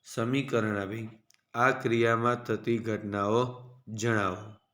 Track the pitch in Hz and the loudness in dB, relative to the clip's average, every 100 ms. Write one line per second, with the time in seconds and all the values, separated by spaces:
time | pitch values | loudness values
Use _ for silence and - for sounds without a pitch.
0 | - - 117 131 139 123 107 101 98 113 | -8 -4 -2 -2 0 0 0 -2 -4 -8
1 | 110 - _ _ _ 117 127 135 117 117 | -12 -16 _ _ _ 2 4 4 0 4
2 | 117 117 120 117 - 110 - 117 113 104 | 4 4 2 0 -2 -4 0 -2 -2 -4
3 | 104 101 101 113 127 123 - - - 110 | -4 -2 2 2 0 -6 -18 -20 -14 -4
4 | 117 110 95 95 107 107 _ | 0 0 0 -4 -12 -18 _